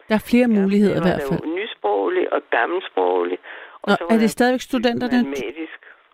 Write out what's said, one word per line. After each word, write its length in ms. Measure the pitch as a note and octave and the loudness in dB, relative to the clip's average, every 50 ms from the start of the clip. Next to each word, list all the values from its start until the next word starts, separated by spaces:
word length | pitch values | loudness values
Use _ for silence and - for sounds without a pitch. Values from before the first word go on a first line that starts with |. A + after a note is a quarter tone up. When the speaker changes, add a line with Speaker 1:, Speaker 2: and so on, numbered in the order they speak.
| _ - | _ -2
Speaker 1:
Der 60 | A3 | -2
er 100 | G#3 - - | -2 0 2
flere 180 | A#3+ A#3+ B3 A#3+ A3 | 2 4 4 4 4
Speaker 2:
Ja, 60 | G3+ | 2
Speaker 1:
muligheder 340 | G3 G3 G3 G3+ G#3 F#3+ D3 | 2 4 4 4 4 4 2
Speaker 2:
det 60 | D3 F3 | 2 0
Speaker 1:
i 40 | F3+ | 0
hvert 140 | - - | 0 0
fald. 80 | C#3+ C3+ | -2 -2
Speaker 2:
var 160 | - - - | -4 -4 -4
der 20 | D3+ | -4
jo 60 | E3 | -6
nysproglig 760 | F#3 G#3+ A3+ - _ - G#3 G#3 G3 G3 F3 F3+ F#3 F3 - | -6 -6 -8 -8 _ -2 -2 0 0 0 0 0 0 -2 0
og 100 | - D3 - - | -2 -4 -2 0
gammelsproglig. 880 | - A#2+ A#2 D#3+ E3+ F#3 - - - - F#2 F2+ F2+ F2+ F2 F2 F2+ - - - - - - - - - | 0 0 0 0 -2 -4 -6 -4 -2 0 2 2 2 2 0 -2 -4 -8 -10 -16 -18 -18 -18 -20 -18 -8
Og 60 | - G3+ | -2 0
Speaker 1:
Nå, 40 | G3+ | 0
Speaker 2:
så 80 | - - | 0 2
Speaker 1:
er 40 | E3+ | 2
Speaker 2:
var 40 | A3+ | 2
Speaker 1:
det 60 | A3+ | 2
Speaker 2:
der 40 | A3+ G#3+ - - | 2 2 2 2
Speaker 1:
stadigvæk 220 | A#3+ B3 B3+ B3 | 0 0 0 -2
studenterne? 560 | - - - B3+ A3 A#3+ A#3 A#3+ B3 A#3+ B3 B3 | -4 -4 -4 0 0 0 0 0 -2 0 0 0
Speaker 2:
matematisk. 560 | A#3+ C#4 - C3+ A#2 G#2 C3+ E3 D#3+ - - - - - - _ _ _ | 0 0 -4 -6 -8 -8 -8 -10 -12 -12 -14 -20 -20 -20 -20 _ _ _